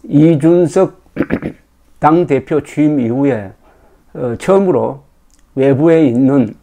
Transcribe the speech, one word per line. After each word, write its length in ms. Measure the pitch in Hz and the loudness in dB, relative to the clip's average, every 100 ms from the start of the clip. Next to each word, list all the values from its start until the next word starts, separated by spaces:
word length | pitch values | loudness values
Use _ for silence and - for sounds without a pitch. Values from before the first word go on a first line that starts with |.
이준석 960 | - 143 156 160 160 175 170 190 185 - _ - | 0 2 4 2 2 2 2 0 -2 -4 _ -10
<clears throat> 840 | - - - - _ _ _ _ | -6 -6 -8 -14 _ _ _ _
당대표 640 | 151 160 175 135 131 156 | 0 0 0 -2 -2 -6
취임 380 | - - 151 147 | -4 -2 0 0
이후에, 520 | 117 123 143 117 98 - _ _ _ _ _ | -2 -2 -2 -2 -8 -18 _ _ _ _ _
어, 220 | 165 127 113 | -10 -8 -6
처음으로 680 | - 196 196 135 113 135 _ _ _ _ _ - | 0 0 2 -2 -4 -8 _ _ _ _ _ -2
외부에 500 | 135 135 165 165 151 | 0 2 2 4 2
있는 480 | 117 135 139 110 - | 2 2 2 -2 -6